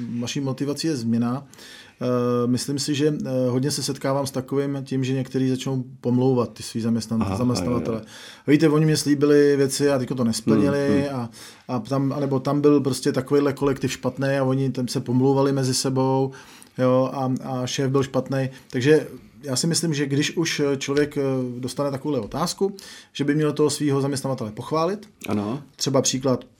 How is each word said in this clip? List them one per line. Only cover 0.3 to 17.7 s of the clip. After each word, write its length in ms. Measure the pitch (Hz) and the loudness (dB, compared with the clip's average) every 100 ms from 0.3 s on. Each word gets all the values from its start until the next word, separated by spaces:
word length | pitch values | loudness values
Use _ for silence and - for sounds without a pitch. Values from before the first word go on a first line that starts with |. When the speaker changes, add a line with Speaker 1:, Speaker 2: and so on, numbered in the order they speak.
| 147 | -4
Speaker 1:
motivací 460 | 135 127 143 143 160 | -4 -4 -4 -4 -4
je 100 | 135 | -2
změna. 500 | 113 117 120 135 139 - - - - - | 0 0 0 -4 -8 -20 -20 -20 -20 -6
Eh, 460 | 123 123 123 120 120 | -2 0 0 0 0
myslím 320 | 123 - 143 | 0 -2 -4
si, 160 | 151 | -2
že, 120 | 139 151 147 131 | 0 0 0 -2
eh, 220 | 131 127 | 0 0
hodně 200 | 127 139 | 0 0
se 120 | 143 | -2
setkávám 440 | 135 135 135 135 135 | -4 -4 -2 -2 -2
s 40 | |
takovým 480 | 131 127 139 139 139 | -6 -2 -2 -2 -4
tím, 200 | 135 135 | -4 -2
že 80 | 127 | 0
někteří 360 | 135 131 135 131 | -2 -2 0 0
začnou 360 | 127 139 131 127 - | 0 -2 -4 -6 -6
pomlouvat 520 | 123 123 131 123 113 | 0 4 4 4 0
ty 100 | - | -6
svý 180 | - 117 | -8 -4
zaměstnan-, 420 | 117 113 - 113 | 0 0 -2 -2
Speaker 2:
Aha, 140 | 98 95 | 0 0
Speaker 1:
zaměstnavatele. 600 | 123 104 85 - - 110 | 0 0 0 -2 -2 -4
Speaker 2:
jo, 60 | |
jo. 60 | - - - - - | -8 -18 -20 -6 2
Speaker 1:
„Víte, 220 | 147 160 | 6 6
oni 160 | 151 | 4
mě 120 | 156 147 | 4 2
slíbili 600 | 143 143 147 147 143 139 | 2 2 6 6 6 4
věci 340 | 135 139 143 | 2 2 2
a 80 | 135 | 2
teďko 160 | 120 | 0
to 100 | 127 | 0
nesplnili,“ 640 | 117 110 113 110 - 143 143 | 0 0 2 4 4 2 2
Speaker 2:
Hmm, 100 | 143 | 2
hmm. 220 | 143 131 | 0 -4
Speaker 1:
a, 100 | 117 - - - - | -8 -10 -20 -18 -6
a 100 | 123 | -6
tam, 340 | 107 135 139 | -2 -2 0
anebo 280 | 139 135 135 | -2 0 0
tam 200 | 139 143 | 0 4
byl 200 | 147 147 | 6 4
prostě 320 | 135 123 147 | 2 0 0
takovýhle 400 | 131 127 143 143 | -2 2 2 2
kolektiv 400 | 135 139 135 131 | 0 -2 0 -4
špatný 360 | - 123 135 135 | -2 -4 -2 -2
a 160 | 139 | 0
oni 260 | 131 135 135 | 0 0 0
tam 180 | 131 120 | -2 -4
se 120 | 135 | -4
pomlouvali 520 | 117 127 135 139 139 | 0 2 4 4 2
mezi 220 | 139 131 | 2 0
sebou, 580 | 123 135 131 131 135 135 135 - - - - | 0 0 0 2 2 0 -4 -20 -20 -12 0
jo, 320 | 127 127 131 | 2 4 2
a, 200 | 139 131 120 | -2 -2 -2
a 220 | 139 127 | -4 -6
šéf 240 | 127 | -4